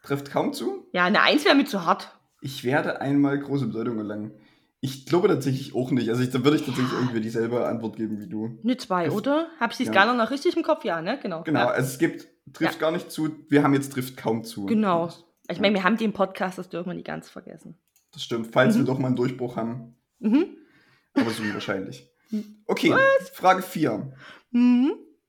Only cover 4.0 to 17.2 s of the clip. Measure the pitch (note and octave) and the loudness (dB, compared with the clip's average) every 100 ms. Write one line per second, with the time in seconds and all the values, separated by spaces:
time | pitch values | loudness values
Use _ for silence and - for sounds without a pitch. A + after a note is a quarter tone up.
4 | G#2 G#2 G#2+ - _ _ _ _ B2+ - | -6 -6 -8 -12 _ _ _ _ -8 -8
5 | - F3 G3 D3 C3+ C3 - A#2 B2+ B2+ | -2 2 4 2 0 -4 -4 -6 -2 0
6 | A2 A#2 B2+ B2+ B2+ D3+ - B2+ B2+ A#2+ | 0 0 0 4 4 4 0 -2 -2 0
7 | B2+ A2+ A2 A2+ A2+ A#2+ G2+ A#2 A2 - | -2 -2 -2 -2 0 0 0 -2 -6 -6
8 | A2 G#2+ G#2 G#2+ A2+ C3 A3+ B3+ - F3+ | -6 -6 -8 -8 -8 -4 -4 -4 -2 -2
9 | E3 G3+ B3 D4 E4 - A#3 - A#3 F#3+ | 0 -2 0 0 -2 -4 -6 -2 0 2
10 | G#3 B3 A3+ C#4 F4+ E4+ D#4+ D#4 G#3+ E3+ | 2 2 -2 -2 -2 -2 -2 -2 -2 -4
11 | E3+ C#4 G#3+ E3 E3 D3 A#2+ - C3+ - | -4 -6 -6 -8 -2 0 2 0 -2 0
12 | D#3+ - - _ - - D#3+ - D#3 E3+ | -2 -2 -16 _ -20 -4 -4 0 -2 -2
13 | - - D#3 D#3 - C#3+ C#3+ C#3 C#3 C3 | -6 -4 -4 -4 2 4 6 4 0 -6
14 | B2 - - A2+ A2 - G2 A3 G#3 E3+ | -8 -6 -2 -2 -4 -8 0 2 2 2
15 | E3+ - _ _ _ E3+ G3+ G3+ F#3 A3 | -2 -8 _ _ _ -2 0 2 0 0
16 | A3 G3+ F#3+ F#3+ F#3 F#3 F3+ E3+ F3+ E3+ | -2 0 -2 0 -6 -6 -10 -8 -8 -10
17 | E3+ A2 | -10 -12